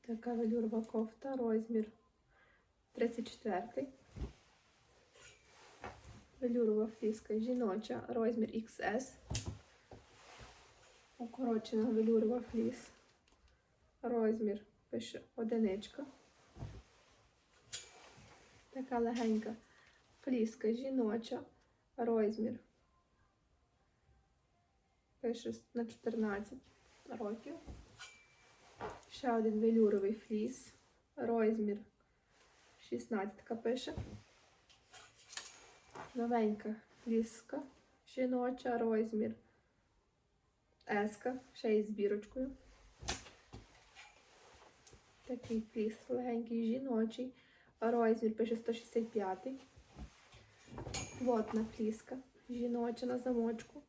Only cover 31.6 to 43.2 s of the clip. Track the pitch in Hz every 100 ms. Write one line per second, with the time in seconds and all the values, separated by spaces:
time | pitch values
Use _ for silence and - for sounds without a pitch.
31.6 | 208 202 - _ _ _ _ _ - -
32.6 | - - - 240 - 214 202 - - 226
33.6 | 226 254 - 320 - - - - - _
34.6 | _ - _ - - - - - - -
35.6 | - - - - - 247 233 240 214 208
36.6 | 214 220 - - 240 226 226 - - 285
37.6 | 294 - _ _ - - 254 254 247 254
38.6 | 254 233 226 220 220 214 220 - _ _
39.6 | _ _ _ _ _ _ _ _ _ _
40.6 | _ _ - 208 214 - 254 262 - -
41.6 | 233 214 208 208 202 208 - 262 269 -
42.6 | - - - - - -